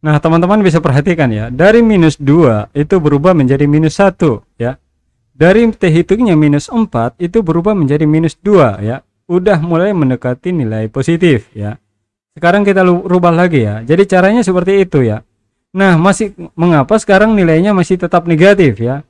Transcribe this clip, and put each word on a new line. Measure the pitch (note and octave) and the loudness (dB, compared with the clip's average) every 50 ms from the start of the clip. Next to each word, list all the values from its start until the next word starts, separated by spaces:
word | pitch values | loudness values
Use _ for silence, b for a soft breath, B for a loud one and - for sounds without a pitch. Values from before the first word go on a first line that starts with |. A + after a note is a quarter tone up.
| - | -2
Nah, | D#3 D3+ D3 | 0 -2 0
teman-teman | - D#3+ D#3+ E3+ F3 F3 G#3 G#3+ | 0 2 0 2 2 2 0 2
bisa | G3+ F#3 D#3 E3 | 2 2 0 0
perhatikan | D3+ D#3 C3 C#3 D3 G3 F3 E3 D3+ B2 A2+ | 0 0 0 0 0 -2 -2 0 0 -2 -2
ya, | G#2 G#2+ A#2+ | -4 -6 -8
dari | B2 B2+ E3 G3 A3 A#3 | -4 0 2 4 4 4
minus | A#3 A3+ G#3+ F#3+ E3 D#3+ D3 - | 4 2 2 2 2 2 0 -2
dua | D3 C3+ C#3+ E3+ E3+ C3 A2+ G#2 G#2 - _ C#3 | -2 0 2 4 4 2 2 0 -4 -6 _ -6
itu | D3+ D3+ G3+ F#3 | -4 -2 -2 0
berubah | D#3 D3 C#3+ C#3+ C#3+ F3+ F#3 | 0 0 0 2 2 2 2
menjadi | E3 C#3 B2 C#3 C3+ D3 | 2 2 0 0 0 0
minus | C#3+ D3 D3+ D#3+ D#3 - - | 0 0 0 0 -2 0 0
satu | G3+ G3 F#3+ _ F#3 D#3 A#2 G2+ _ _ _ _ | 0 0 0 _ -2 -2 -2 -4 _ _ _ _
ya. | A#2 A#2+ C3 _ _ _ _ _ _ _ _ _ _ _ _ | -8 -8 -8 _ _ _ _ _ _ _ _ _ _ _ _
Dari | C3 D3 F3 F#3+ A3 A#3 A3+ G#3+ | _ 2 4 4 4 2 0 -2
T | _ - F3+ | _ -2 0
hitungnya | D#3 E3 E3+ - F#3+ A3 B3+ A3+ F3 D3+ | 0 0 0 0 -2 0 0 0 2 2
minus | D#3 D3 C#3+ C#3+ - - | 2 2 0 0 -4 -4
empat | - A#3 A3 - - A#2+ A2+ B2 - _ | -4 -4 -4 -4 -4 -4 -4 -4 -6 _
itu | F3+ F3 F3 A3+ | -10 -4 -2 -2
berubah | G#3 D#3+ D#3+ E3 E3+ G#3 G#3+ | -2 -2 -2 -2 -2 -2 -2
menjadi | G3 D#3+ C3 C#3+ D3+ D#3+ | -2 -2 -2 -2 -2 0
minus | D3+ D3+ D#3 E3 D#3+ - _ | 0 0 0 -2 -2 -6 _
dua | _ G3+ G#3 F#3 D3 A#2 G2 F2+ G2+ | _ 0 2 2 2 2 -2 -4 -6
ya. | G#2+ A#2+ C3+ _ _ _ _ _ | -8 -8 -8 _ _ _ _ _
Udah | _ F3 F3+ F3+ G#3 G3+ D#3+ D3+ | _ -4 -2 0 0 0 0 -2
mulai | F3 E3+ E3 F3+ G3+ G#3 F3 | -2 -2 -2 -2 -2 -2 -2
mendekati | D3+ C3 B2+ A#2+ - B2+ B2+ B2 _ - F#3 | -2 -2 -2 -4 -4 -6 -8 -6 _ -6 -4
nilai | E3 C3+ A2 A2 A2 A2 A2 _ | -4 -4 -4 -4 -6 -6 -6 _
positif | C#3 C3 - E3+ E3 F#3 F3 C#3+ A2 - _ _ A2 | -6 -4 -2 -2 0 2 0 0 0 -2 _ _ -12
ya. | G#2 G#2 A2 - _ _ _ _ _ _ _ _ _ _ _ D3+ | -10 -10 -12 -14 _ _ _ _ _ _ _ _ _ _ _ -4
Sekarang | D#3 E3+ F3 G3+ | -2 0 0 2
kita | G3+ G3+ G3 F#3+ F#3 | 0 0 0 2 2
lu-, | F3+ F3 F3 | 2 0 0
rubah | - F#3 F3 F#3 F3 E3+ E3+ | -2 -2 -2 0 2 0 2
lagi | E3 F3+ F3+ E3+ C#3 A2+ | 2 0 0 0 0 -2
ya. | G#2 G#2 A2 | -2 -4 -8
Jadi | A2+ A#2+ D3+ F3 G3+ | -4 -2 0 0 2
caranya | F#3+ F#3+ F3+ F#3 F#3+ G#3+ A#3+ A#3+ | 2 2 2 2 2 2 0 0
seperti | F3+ F#3 F3+ F3 F#3 G3 G3 F#3+ | 0 -2 -2 -2 0 0 0 0
itu | F3+ - D3+ | 0 0 0
ya. | B2+ A2+ G#2 A2 - _ _ _ _ _ _ _ _ _ _ | 0 0 -2 -6 -10 _ _ _ _ _ _ _ _ _ _
Nah, | F#3 G3 G3 F3+ D#3+ | 0 2 2 2 2
masih, | E3+ G3 G3 - A3+ G3+ - - F3 - _ | 2 0 0 0 -4 -8 -8 -14 -20 -18 _
mengapa | - E3 F3 E3+ D3+ C3 - - A3 | -2 0 0 2 0 0 0 -2 -2
sekarang | - - G3+ F#3+ G#3 A3 A3 | 0 2 2 2 2 2 2
nilainya | G#3 F#3 E3 D#3+ D#3+ F3+ G#3 G#3 | 2 2 2 2 2 2 0 0
masih | F#3+ F3 - F#3 F3+ | 0 0 -2 -2 -4
tetap | F3+ E3+ - F3 E3+ E3+ | -4 -2 -2 -2 0 0
negatif | E3+ D3+ F3 G3 G3+ G3 F3+ C#3+ G#2+ G2 | 0 2 4 4 4 4 2 0 0 -2
ya? | A2+ A#2+ C3 C#3 D3 | -6 -6 -6 -8 -10